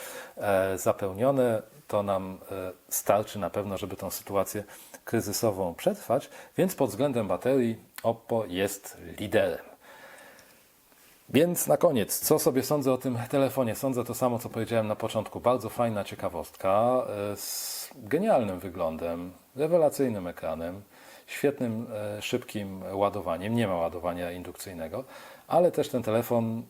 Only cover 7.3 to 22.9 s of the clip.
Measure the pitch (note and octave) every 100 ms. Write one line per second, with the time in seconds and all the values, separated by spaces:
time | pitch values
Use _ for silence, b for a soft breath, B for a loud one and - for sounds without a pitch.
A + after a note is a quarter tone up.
7.3 | F2+ B2 C3+ A#2 A2+ - - A2+ A#2 -
8.3 | A#2 G2+ F2+ G2 - - - E2+ - G2+
9.3 | G#2 F#2+ D2+ - - B B B B B
10.3 | B B B B B _ _ - - -
11.3 | B2+ E3+ F3 - D3 F3 C3 F#2 - -
12.3 | D#3 E3 C3 - D3+ C3+ B2+ C3+ A#2+ A#2
13.3 | C#3+ C3+ C3+ A#2 G2+ C3+ B2 A#2+ A#2 B2+
14.3 | A#2 A2+ A#2 A2 A#2 G#2+ G#2 A2+ A2 G2+
15.3 | - B2 B2+ A2 - A#2 G#2 G2 G2+ G2
16.3 | E2+ D2+ - F#2+ G2+ A#2+ B2+ A#2+ G#2 G2+
17.3 | G2+ - - - - - - A2 C#3+ A3
18.3 | E3 G#2 F2+ F#2+ F2+ E2 D#2+ E2+ E2+ F2+
19.3 | - _ B2+ D#3 F3 D3+ C3+ C3 G#2 F2
20.3 | - E2 D#2+ E2 F#2+ G#2 B B B B
21.3 | - D3 C#3+ A#2+ A2 B2+ G#2+ G#2 G#2 -
22.3 | B2 - G#2+ G2 F#2+ F#2